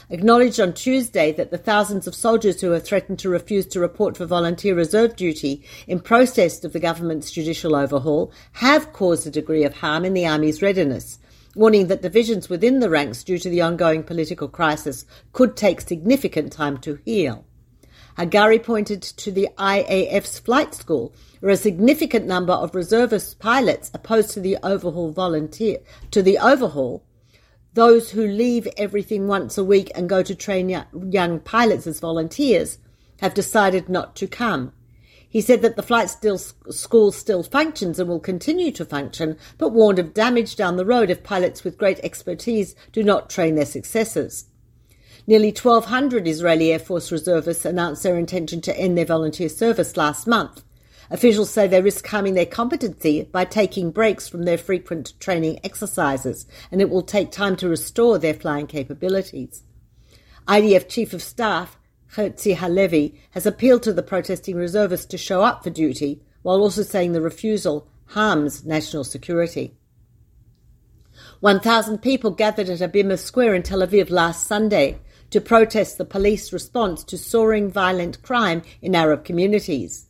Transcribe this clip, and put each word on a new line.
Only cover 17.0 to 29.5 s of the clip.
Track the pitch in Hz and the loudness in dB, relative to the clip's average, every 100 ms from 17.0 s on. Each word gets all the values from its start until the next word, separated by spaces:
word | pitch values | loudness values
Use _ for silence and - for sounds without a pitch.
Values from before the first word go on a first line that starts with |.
| - | -4
heal. | 220 139 107 - _ _ _ _ _ - - | -2 -2 -4 -14 _ _ _ _ _ -16 -8
Hagari | 175 208 214 220 | 0 4 6 4
pointed | 226 220 208 202 | 2 -4 -4 -8
to | - - 214 | -10 -12 -6
the | 190 202 - | -2 -4 -2
I | 196 202 - | 0 0 0
A | 190 175 | 0 0
F's | 202 - - | -2 -4 -8
flight | - 262 - | -2 0 0
school, | - - 143 117 - - - | -6 -4 -4 -4 -12 -20 -4
where | 190 | 0
a | 190 | 2
significant | 214 170 240 302 277 226 175 | 2 2 4 4 0 -2 -2
number | 180 180 | -2 0
of | 175 165 185 | -2 -2 -4
reservist | 165 226 247 208 - - | 0 2 2 0 -4 -8
pilots | 214 262 196 - - | -2 0 2 -2 -6
opposed | - - 220 214 | -12 0 0 0
to | 202 | -2
the | 190 196 | -4 -2
overhaul | 185 196 175 165 160 | -2 -2 -4 -6 -6
volunteer, | 165 185 156 151 - 220 - - - - | -4 -2 -2 -4 -4 -4 -4 -8 -20 -4
to | 208 | 2
the | 190 202 | 4 6
overhaul, | 233 269 202 143 127 - _ _ _ _ _ _ _ 233 | 6 4 2 -2 -4 -6 _ _ _ _ _ _ _ 4
those | 233 233 226 | 8 6 4
who | 202 208 | -2 -2
leave | 208 247 240 196 - | 0 0 0 -4 -6
everything | 202 202 - 208 196 | -4 -4 -4 -4 -2
once | 196 123 | -2 -2